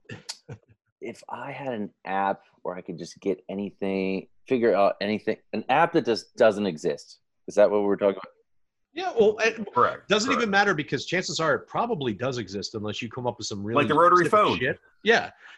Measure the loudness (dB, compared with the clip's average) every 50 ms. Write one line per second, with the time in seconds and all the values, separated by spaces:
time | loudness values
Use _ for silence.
0 | _ -20 -18 -16 -14 -16 -16 -16 _ -18 -20 -20 _ _ _ _ _ _ _ _
1 | -14 -14 -14 -16 -14 -14 -14 -12 -12 -12 -12 -10 -8 -8 -6 -6 -8 -10 -10 _
2 | -10 -6 -4 -2 0 0 -2 -4 _ _ _ _ _ -8 -8 -8 -10 -12 -12 -12
3 | -12 -14 -16 -6 -4 -4 -4 -4 _ -8 -8 -6 -8 -8 -8 _ -6 -4 -2 -2
4 | -2 -2 -4 -4 -6 -10 _ _ _ -4 -2 2 2 4 4 4 4 2 2 0
5 | -2 -4 -4 -2 -2 -4 -6 -6 _ _ -10 -8 -2 0 2 2 2 2 2 0
6 | 0 0 -2 -2 -4 -10 _ 4 4 4 4 4 0 -2 -4 -2 -4 -4 -4 -4
7 | -8 -18 -20 -20 _ _ _ _ _ -4 4 4 4 6 4 2 2 2 0 2
8 | 2 0 0 0 -8 -16 -20 _ _ _ _ _ _ _ _ _ _ _ _ -8
9 | -6 -2 2 4 4 4 4 2 0 -2 0 -2 -8 -4 0 2 2 2 0 -4
10 | -2 0 0 0 2 0 0 0 0 2 2 4 4 4 2 0 -2 -4 -4 -6
11 | -4 -4 -4 -4 -4 -4 -4 -2 0 0 0 -2 -4 -6 -4 -4 -2 -2 -4 -4
12 | -2 -4 -4 -2 -4 -4 -4 -6 -8 -8 -8 -8 -8 -8 -8 -8 -6 -6 -8 -8
13 | -10 -10 -10 -6 -6 -6 -6 -6 -10 -10 -10 -8 -6 -2 0 0 2 2 4 6
14 | 6 6 6 6 4 4 4 4 4 4 2 0 0 -2 -4 -6 _ _ _ _
15 | 0 2 2 2 2 -2 -10 _ -20 -20 -20